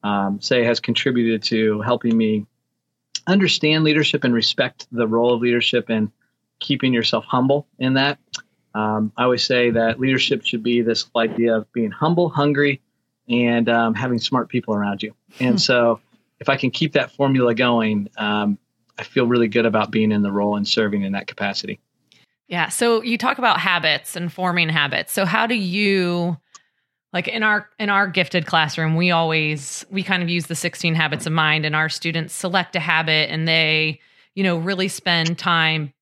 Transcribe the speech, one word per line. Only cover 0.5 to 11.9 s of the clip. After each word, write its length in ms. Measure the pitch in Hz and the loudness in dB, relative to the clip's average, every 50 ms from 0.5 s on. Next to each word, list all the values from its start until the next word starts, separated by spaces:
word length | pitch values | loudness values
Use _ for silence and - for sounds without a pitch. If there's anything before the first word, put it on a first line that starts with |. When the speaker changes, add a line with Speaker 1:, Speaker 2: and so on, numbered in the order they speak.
| 135 123 117 | 2 2 4
Speaker 1:
has 160 | 117 117 113 | 2 0 0
contributed 640 | - - 117 - - 139 127 120 117 113 113 107 - | 0 -2 -2 0 0 0 0 2 2 2 0 -2 -2
to 380 | - 117 110 110 107 104 104 | -2 0 2 2 2 0 0
helping 360 | 104 113 123 120 - 120 113 | 0 -2 -2 0 0 0 2
me 280 | 113 113 107 107 107 101 _ _ _ _ _ _ _ _ _ _ _ _ _ _ - _ | 2 2 2 0 -2 -4 _ _ _ _ _ _ _ _ _ _ _ _ _ _ -10 _
understand 580 | - 190 202 190 165 - - - 156 156 160 156 | 2 2 4 4 2 2 2 2 2 2 4 4
leadership 400 | 156 151 156 147 - - 147 - | 4 4 2 2 0 0 0 0
and 100 | 127 120 | 2 2
respect 540 | 117 110 - - - 131 127 _ _ - _ | 2 0 0 0 0 -2 -2 _ _ -20 _
the 160 | 123 117 117 | -2 -2 0
role 260 | 110 110 117 120 123 123 | 0 2 2 2 2 2
of 80 | 113 | 2
leadership 480 | 120 123 120 120 117 - - 120 113 - | 2 2 2 2 0 0 0 -2 -2 0
and 220 | 113 110 107 104 _ _ _ _ _ _ _ _ _ _ | 0 0 0 -2 _ _ _ _ _ _ _ _ _ _
keeping 340 | - - 175 - - 131 127 | -4 -4 -2 0 0 0 0
yourself 320 | 117 110 - - 110 - | 0 0 0 -2 -2 -2
humble 420 | - - 127 131 131 139 147 147 _ _ | -2 0 0 2 2 2 0 0 _ _
in 180 | - 131 131 131 | -4 -2 0 2
that. 240 | 135 135 143 143 _ _ _ - - - _ _ _ _ _ _ | 2 2 0 -2 _ _ _ -18 -18 -18 _ _ _ _ _ _
Um, 380 | 107 107 107 107 107 110 107 - | -4 -2 -2 0 -2 -2 -4 -2
I 60 | - 123 | 0 0
always 200 | 127 123 120 - | 0 2 0 0
say 280 | - 131 123 120 120 | 0 2 2 2 2
that 280 | 110 117 113 113 113 127 | 2 2 0 0 0 0
leadership 460 | 127 135 131 123 - - 139 113 - | 0 0 0 0 0 0 -2 -2 -2
should 180 | - - 117 110 | -4 -6 -4 -2
be 180 | 120 120 120 | 0 2 2
this 280 | 113 113 113 - - _ _ | 2 2 0 -2 -4 _ _
idea 420 | 117 113 110 101 113 117 117 113 | 0 0 0 0 0 2 2 2
of 140 | 110 107 _ _ | 0 -2 _ _
being 180 | 120 113 107 | -4 -4 -4